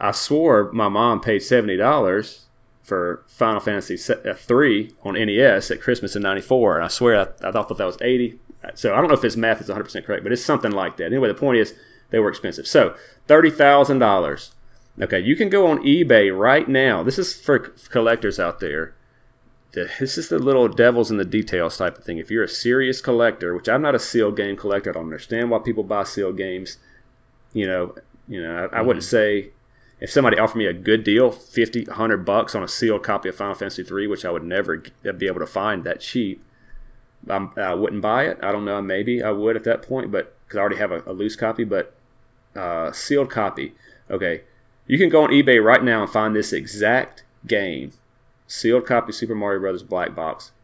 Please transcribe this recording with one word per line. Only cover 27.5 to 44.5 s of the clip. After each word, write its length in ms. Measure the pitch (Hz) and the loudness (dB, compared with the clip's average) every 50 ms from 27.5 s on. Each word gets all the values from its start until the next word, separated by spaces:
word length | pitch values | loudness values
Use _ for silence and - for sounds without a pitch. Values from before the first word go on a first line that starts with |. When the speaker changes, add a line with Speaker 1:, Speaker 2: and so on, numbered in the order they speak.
| - | -6
Speaker 1:
You 160 | 110 101 95 | -4 -2 -2
know, 260 | 92 90 87 90 - - - _ _ _ _ | -2 -2 -4 -6 -8 -14 -20 _ _ _ _
you 160 | - 104 92 85 | -14 -12 -10 -8
know, 260 | 82 85 87 90 - - | -8 -8 -8 -8 -6 -4
I, 60 | 113 | -2
I 40 | 113 | 0
wouldn't 220 | 127 107 85 - | 0 0 0 -2
Speaker 2:
Mm-hmm. 40 | - | 0
Speaker 1:
say 420 | 123 113 107 104 104 101 98 - - _ _ _ _ _ _ _ _ _ | 2 2 2 2 0 -2 -4 -6 -14 _ _ _ _ _ _ _ _ _
if 100 | - - | -10 -2
somebody 260 | - 147 135 117 107 | 2 2 4 4 4
offered 220 | 98 110 110 - 113 | 4 2 2 0 0
me 80 | 107 | -2
a 60 | 92 87 | -2 -2
good 320 | 87 92 104 110 110 110 | -2 0 2 2 2 4
deal, 260 | 104 104 120 127 120 | 4 4 6 4 4
fifty, 560 | 104 - - - - 123 117 110 - 117 - - | 2 -2 -12 -6 -2 0 0 0 -2 -4 -8 -6
a 60 | - | -6
hundred 300 | - 110 113 104 95 90 | -2 0 0 0 0 0
bucks 320 | 92 101 113 113 - - | 0 0 0 0 0 -4
on 80 | 107 95 | -6 -6
a 40 | 98 | -6
sealed 360 | - - 120 113 107 101 - | -4 -2 0 0 0 0 -2
copy 240 | - 101 98 - 92 | -2 -4 -4 -4 -6
of 80 | 90 | -8
Final 180 | - 101 101 95 | -6 -8 -8 -8
Fantasy 300 | - 101 98 - - 90 | -8 -8 -10 -10 -10 -10
three, 240 | - 92 98 104 104 | -8 -6 -4 -4 -4
which 160 | 98 85 - | -4 -6 -6
I 60 | 90 87 | -6 -6
would 100 | 82 80 | -6 -6
never 340 | 85 90 98 101 95 80 80 | -4 -4 -2 -2 -2 -4 -6
g-, 120 | 78 - - _ - 101 95 | -8 -12 -20 _ -10 -8 -6
be 120 | 90 95 95 | -4 -4 -4
able 120 | 90 87 | -4 -4
to 60 | 78 | -6
find 380 | - - 98 98 107 104 90 78 | -6 -4 -4 -2 -2 -4 -4 -4
that 160 | 87 - - | -6 -8 -8
cheap, 420 | - - - 127 113 98 95 - - _ _ _ _ _ - - - - - - _ _ _ _ - - | -8 -6 -4 -4 -4 -4 -6 -10 -16 _ _ _ _ _ -18 -18 -18 -20 -20 -20 _ _ _ _ -10 -6
I'm, 240 | 98 98 98 90 - | -6 -6 -6 -6 -8
I 180 | - 101 92 87 | -6 -4 -4 -2
wouldn't 280 | 90 107 - 104 104 95 | -2 -2 -2 -4 -4 -2
buy 220 | 107 113 127 147 | -2 0 0 0
it. 140 | 160 - - - | -2 -4 -4 -4
I 80 | 98 104 | -4 -4
don't 120 | 104 104 | -4 -4
know. 160 | 101 101 101 98 | -4 -4 -4 -4
Maybe 400 | 95 95 98 104 123 123 120 - | -4 -4 -4 -2 -2 -2 -2 -2
I 80 | 107 | -2
would 240 | 104 101 104 110 113 | -2 -2 0 0 -2
at 80 | 117 113 | -2 -2
that 180 | 117 117 - - | -2 -2 -2 -4
point, 280 | - 131 131 - - | -6 -6 -6 -6 -4
but 240 | 101 92 - - - _ _ - | -4 -6 -6 -6 -10 _ _ -8
'cause 80 | - | -4
I 40 | 104 | -2
already 160 | 98 101 98 | -2 -2 -2
have 160 | 104 107 92 87 | -2 -4 -4 -6
a, 100 | 78 - | -6 -8
a 60 | - 92 | -8 -8
loose 240 | 92 101 110 110 | -6 -6 -6 -4
copy, 260 | - 117 110 113 120 120 | -4 -4 -4 -4 -4 -4
but, 300 | 104 101 95 - - - _ _ _ _ _ _ _ _ _ _ _ - | -4 -2 -4 -4 -6 -10 _ _ _ _ _ _ _ _ _ _ _ -12
uh, 340 | 98 92 87 85 82 82 80 - | -10 -8 -6 -4 -4 -4 -6 -6
sealed 380 | - - - 143 143 135 131 | -8 -4 -2 0 0 0 0
copy. 440 | - 117 104 95 - - 71 - - _ _ - - _ _ - | -2 -4 -4 -4 -4 -6 -10 -10 -12 _ _ -20 -20 _ _ -8
Okay, 320 | 98 92 95 87 82 78 - _ | -6 -4 -2 -4 -4 -6 -8 _